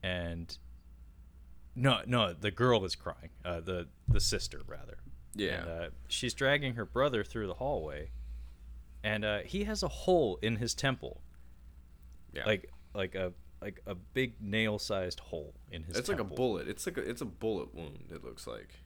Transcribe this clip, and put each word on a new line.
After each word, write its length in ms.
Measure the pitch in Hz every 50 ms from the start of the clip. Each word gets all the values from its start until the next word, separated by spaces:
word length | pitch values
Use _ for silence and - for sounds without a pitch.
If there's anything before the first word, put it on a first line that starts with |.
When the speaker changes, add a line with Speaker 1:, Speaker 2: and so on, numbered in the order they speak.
| -
Speaker 1:
And 540 | 95 90 90 85 85 85 85 85 - - - - - - - - - - - - - - - - - - - - - - - - - -
no, 260 | 127 123 135 127 98 -
no, 260 | 117 123 120 110 95 87
the 180 | 76 98 107
girl 340 | 98 - 120 127 120 110 95
is 100 | 92 -
crying. 360 | - - 87 80 - - 80 - - -
Uh, 160 | 90 87 85
the, 280 | 82 90 92 87 87 - - - - -
the 120 | - 104
sister, 420 | - - - 101 - - - - -
rather. 320 | - - 71 - - - - - - - - - - -
Speaker 2:
Yeah. 260 | - 104 90 92 92 87
Speaker 1:
And, 60 | 85
uh, 180 | 82 82 85 80 - - - -
she's 260 | - - - 120 107
dragging 400 | - 139 135 143 147 147 131 123
her 100 | 120 110
brother 400 | - - 120 135 147 127 110 104
through 220 | - - 117 107 95
the 60 | 87
hallway, 560 | - - 139 147 104 78 76 71 73 76 69 - - - - - - - - - - - - - - - - - - -
and, 220 | 110 107 107 101
uh, 140 | 107 104 104
he 240 | - - - 196 208
has 180 | 208 214 202 190
a 60 | 175
hole 500 | - - - - 185 175 147 107 90 - -
in 140 | 110 117
his 180 | 104 120 117 -
temple. 460 | - - 139 131 - - - - - - - - - - - - - - - - - - - - - - - - - - - -
Speaker 2:
Yeah. 140 | 73 -
Speaker 1:
Like, 240 | - 107 92 - - - - - - -
like 200 | 104 95 92 -
a, 180 | 95 95 90 87 - - - - -
like 200 | - 104 95 - -
a 80 | - 98
big 400 | 90 92 - - 127 131 120 113 -
nail-sized 800 | 107 101 101 110 110 110 107 104 - - 107 98 92 90 85 -
hole 340 | - - - 82 73 69 - - - -
in 120 | - 87 80
his 120 | 85 87
Speaker 2:
It's 120 | 101 131 -
like 100 | 202 -
a 20 |
Speaker 1:
temple. 160 | 110 98 80
Speaker 2:
bullet. 320 | - 127 127 104 85 67 69
It's 180 | 104 - -
like 120 | 190 175 -
a, 20 |
it's 200 | - 87 120 127 151
a 40 |
bullet 480 | 113 87 - - 110 107 90 64 - -
wound, 360 | - 85 73 73 80 82 - 85
it 100 | 76 -
looks 220 | 60 60 - -
like. 280 | 60 58 53 50 - - - -